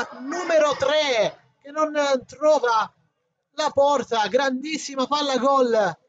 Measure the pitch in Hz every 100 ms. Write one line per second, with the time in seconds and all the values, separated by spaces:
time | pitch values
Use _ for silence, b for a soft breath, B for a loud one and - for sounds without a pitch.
0 | 233 247 262 349 339 320 302 269 269 302
1 | 294 233 175 - _ _ 285 302 311 302
2 | 285 262 - - 302 294 240 226 196 _
3 | _ _ _ _ _ 294 302 - 277 285
4 | - 226 208 240 269 262 294 311 - 269
5 | 254 294 285 247 269 269 254 220 190 156